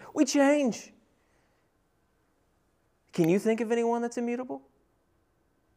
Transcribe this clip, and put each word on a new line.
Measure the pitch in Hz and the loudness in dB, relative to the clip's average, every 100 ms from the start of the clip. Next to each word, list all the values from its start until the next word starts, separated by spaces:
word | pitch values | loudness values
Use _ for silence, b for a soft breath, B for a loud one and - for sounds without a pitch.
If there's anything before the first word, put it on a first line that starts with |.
| B | B
We | 294 | 0
change. | 262 285 277 294 262 - - _ _ _ _ _ _ _ _ _ _ _ _ _ _ _ _ _ _ _ _ _ _ | 2 4 4 4 0 -4 -10 _ _ _ _ _ _ _ _ _ _ _ _ _ _ _ _ _ _ _ _ _ _
Can | - 160 | 0 2
you | 202 | 2
think | 220 226 | 0 -2
of | 220 | -2
anyone | 233 233 233 | -2 0 -2
that's | 240 240 | -4 -6
immutable? | 240 240 254 277 - _ _ _ _ _ _ _ _ _ _ | -6 -6 -8 -12 -16 _ _ _ _ _ _ _ _ _ _